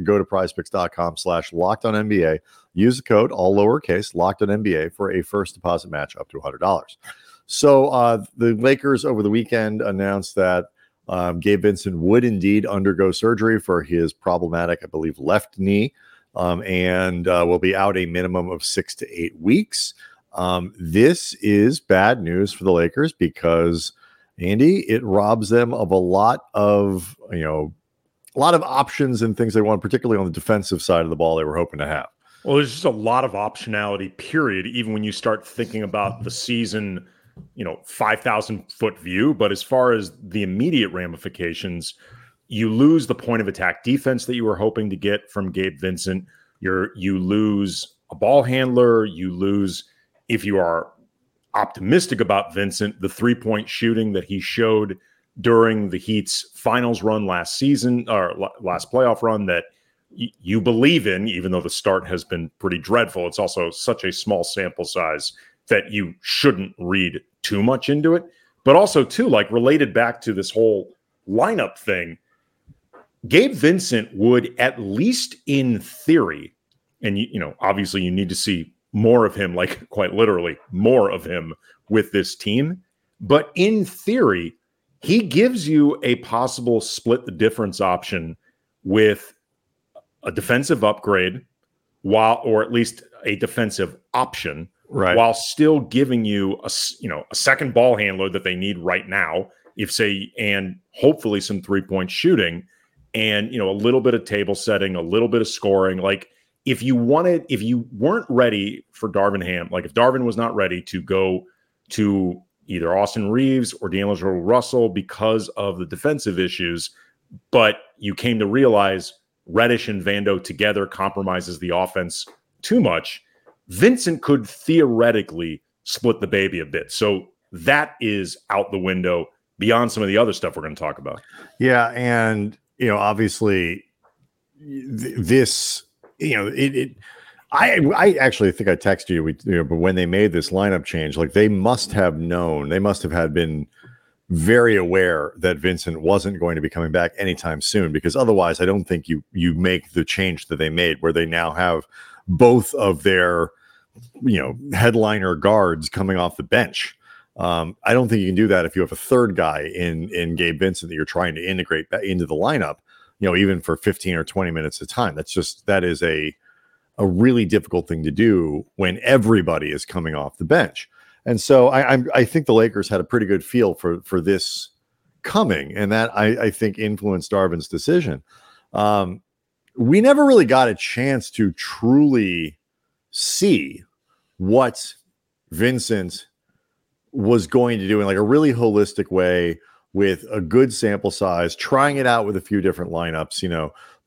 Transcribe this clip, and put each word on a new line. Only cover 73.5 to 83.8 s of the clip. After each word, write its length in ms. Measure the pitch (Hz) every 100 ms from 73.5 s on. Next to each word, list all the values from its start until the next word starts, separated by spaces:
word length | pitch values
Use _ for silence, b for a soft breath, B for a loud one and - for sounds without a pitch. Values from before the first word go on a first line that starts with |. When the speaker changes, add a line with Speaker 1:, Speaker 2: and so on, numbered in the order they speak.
Speaker 2:
Vincent 600 | 202 147 180 - 120 107 95
would, 380 | 110 123 120 -
at 200 | 123 123
least 560 | 101 104 196 247 - - -
in 340 | 139 131 110
theory, 760 | - - - 165 98 73 - _ _ _ _ _
and 160 | 110 98
you, 100 | 113
you 80 | -
know, 140 | 76 -
obviously 420 | 95 98 95 98
you 100 | 90
need 180 | 90 92
to 60 | 92
see 380 | - 90 80 _ _
more 340 | 104 113 120 107
of 80 | -
him, 200 | 95 87
like, 320 | 90 - -
<laughs> 0 |
quite 240 | - 92
literally 440 | 95 110 90 85 - -
more 380 | 90 107 127 98
of 160 | 92 85
him 280 | 87 80 80 b b -
with 220 | 107 104
this 240 | 101 92 -
team. 460 | - 113 147 185 _ _ _ _
But 300 | 107 147 - -
in 300 | 190 220